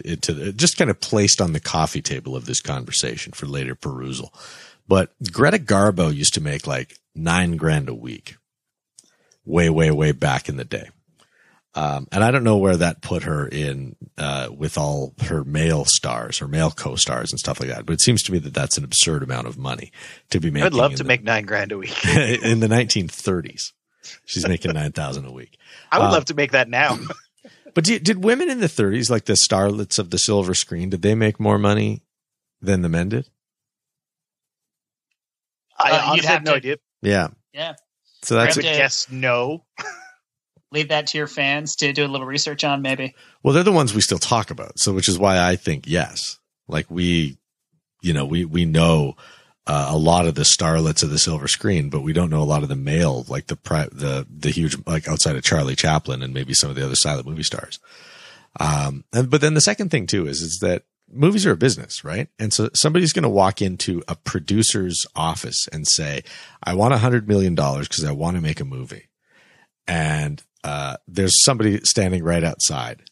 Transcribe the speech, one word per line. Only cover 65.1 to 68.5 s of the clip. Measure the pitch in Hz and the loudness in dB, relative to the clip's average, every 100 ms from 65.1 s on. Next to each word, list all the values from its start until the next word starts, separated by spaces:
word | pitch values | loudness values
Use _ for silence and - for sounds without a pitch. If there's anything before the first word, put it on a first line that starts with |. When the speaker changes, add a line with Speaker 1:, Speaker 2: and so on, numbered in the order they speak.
| - | -4
Speaker 1:
office | 80 80 - - - | -2 -2 -6 -6 -6
and | 78 76 | -4 0
say, | - 76 69 - - - - | 0 0 -6 -10 -20 -20 -10
"I | - | -4
want | 90 113 | 4 4
a | 131 | 6
hundred | 123 123 107 | 4 2 4
million | 104 95 82 | 4 4 2
dollars | 73 69 73 | 0 0 -4
'cause | - 76 | -4 -4
I | |
wanna | 71 82 90 | -2 -2 -2
make | 78 | -2